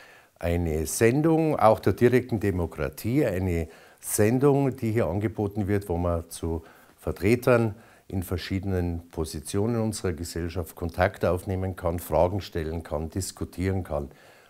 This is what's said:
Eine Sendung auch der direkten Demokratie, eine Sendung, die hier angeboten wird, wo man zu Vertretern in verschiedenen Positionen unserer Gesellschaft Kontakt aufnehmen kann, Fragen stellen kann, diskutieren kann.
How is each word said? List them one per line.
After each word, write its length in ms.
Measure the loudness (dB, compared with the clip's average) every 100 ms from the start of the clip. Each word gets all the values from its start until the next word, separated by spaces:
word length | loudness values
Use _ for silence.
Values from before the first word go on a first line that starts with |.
| -20 -20 _ -6
Eine 460 | -2 0 0 0
Sendung 760 | -2 2 4 4 4 2 2 4
auch 220 | 4 6
der 140 | 2
direkten 440 | 4 4 4 2 0
Demokratie, 840 | 0 0 -2 -4 -6 -4 -2 0
eine 440 | 0 0 0 0 -2 -10 -20 -16
Sendung, 800 | -4 2 4 4 4 4 2 -2
die 160 | -2
hier 140 | 0 0
angeboten 640 | 0 -2 -2 -4 -2 0
wird, 200 | 0 0
wo 80 | -2
man 320 | 0 -2 -4
zu 340 | -8 -4 -6 -8 -20 -20 _
Vertretern 800 | -8 -2 2 2 4 4 2 -4 -16 -20 -8
in 140 | -6
verschiedenen 840 | -4 -6 -4 -4 -2 -2 -2 -4 -6
Positionen 720 | -6 -6 -6 -6 -2 0 0
unserer 320 | -2 -2 -4
Gesellschaft 600 | -4 -6 -6 -6 -6 -8
Kontakt 500 | -6 -4 2 0 2
aufnehmen 520 | 0 0 -2 -4 -4 -4
kann, 220 | -4 -4
Fragen 440 | 0 2 4 0
stellen 400 | -6 -6 -4 -6
kann, 260 | -6 -6 -4
diskutieren 760 | -6 -8 -8 -10 -4 -2 -2
kann. 280 | -2 -4 -6 -12 -20 -20 _